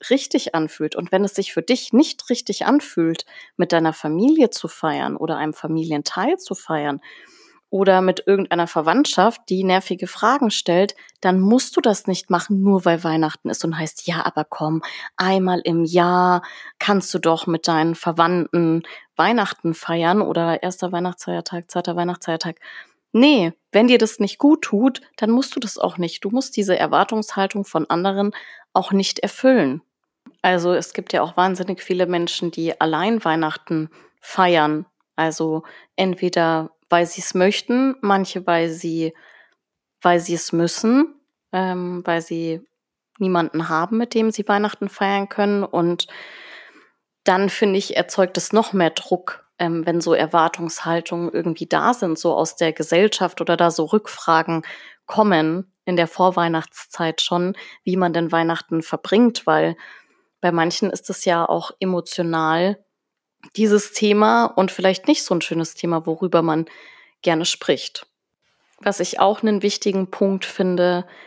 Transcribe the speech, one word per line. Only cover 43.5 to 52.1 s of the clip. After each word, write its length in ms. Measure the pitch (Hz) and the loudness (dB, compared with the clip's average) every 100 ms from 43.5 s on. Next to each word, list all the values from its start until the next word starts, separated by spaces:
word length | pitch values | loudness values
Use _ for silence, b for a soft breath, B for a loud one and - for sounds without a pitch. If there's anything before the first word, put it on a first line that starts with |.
| 160 160 | -4 -4
haben, 280 | 160 180 226 | -4 -2 -2
mit 160 | 240 | -2
dem 160 | 226 220 | 0 0
sie 160 | 214 208 | -2 -2
Weihnachten 440 | 202 208 - 196 | 0 0 -4 -8
feiern 400 | - 196 196 196 | -4 -2 -2 -4
können. 340 | - 202 202 | -2 0 0
Und 440 | 196 175 170 170 - B B B B B B B B B _ _ | -2 0 0 -2 -8 B B B B B B B B B _ _
dann, 260 | - 185 196 | 0 2 0
finde 280 | - 208 190 | 0 0 0
ich, 160 | - - | -2 -4
erzeugt 420 | 180 - 185 180 | -2 0 0 0
es 140 | - | 0
noch 200 | 208 196 | 0 0
mehr 180 | 196 160 | 2 0
Druck, 540 | - - 180 - - _ - | 0 -4 -4 -4 -14 _ -6
ähm, 280 | 175 170 165 | -4 -2 -2
wenn 160 | 170 | -2
so 120 | 170 | 2
Erwartungshaltungen 1160 | 160 156 170 165 - 170 - 165 170 170 170 170 | 2 2 2 2 0 -8 -6 -4 -4 -4 -6 -4
irgendwie 360 | - 170 156 165 | -4 -4 -6 -2
da 260 | 156 202 | 0 2
sind, 260 | 247 175 | 0 -2